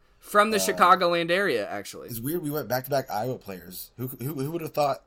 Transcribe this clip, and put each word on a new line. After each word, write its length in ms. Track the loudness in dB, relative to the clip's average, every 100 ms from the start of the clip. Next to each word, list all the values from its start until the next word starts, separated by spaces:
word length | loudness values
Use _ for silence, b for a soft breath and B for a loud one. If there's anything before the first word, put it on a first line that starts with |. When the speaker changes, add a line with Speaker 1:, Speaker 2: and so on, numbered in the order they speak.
| _ _
Speaker 1:
From 300 | 0 2 4
the 60 | 2
Speaker 2:
Uh, 20 |
Speaker 1:
Chicagoland 680 | 0 4 6 8 6 2 2
area, 380 | 2 2 0 -2
actually. 380 | -6 -10 -14 -12
Speaker 2:
It's 100 | -8
weird 220 | -4 -4
we 80 | -4
went 160 | -6 -4
back-to-back 440 | -4 -2 -2 -2
Iowa 260 | -4 -4 -6
players. 540 | -8 -14 -14 -16 -16 -10
Who, 100 | -10
who, 260 | -8 -8
who 180 | -4 -4
would 100 | -4
have 120 | -4
thought 300 | 0 0 0